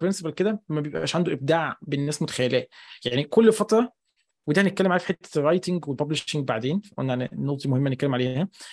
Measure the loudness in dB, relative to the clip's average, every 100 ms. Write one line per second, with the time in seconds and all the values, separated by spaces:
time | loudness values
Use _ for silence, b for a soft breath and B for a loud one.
0 | -2 -2 -4 -2 -2 -2 -4 -4 -4 -4
1 | -2 0 0 0 0 0 0 -6 -6 -4
2 | -2 -4 -4 -2 0 0 -2 B B B
3 | -2 -2 2 6 6 6 4 2 2 -4
4 | _ _ _ _ 0 2 2 4 2 2
5 | 0 -6 -4 0 2 2 0 -2 -4 -4
6 | -2 -4 -4 -4 -2 -2 -2 -4 -4 -6
7 | -2 -2 -4 -4 -4 -2 0 0 0 0
8 | 0 0 0 -2 -4 B B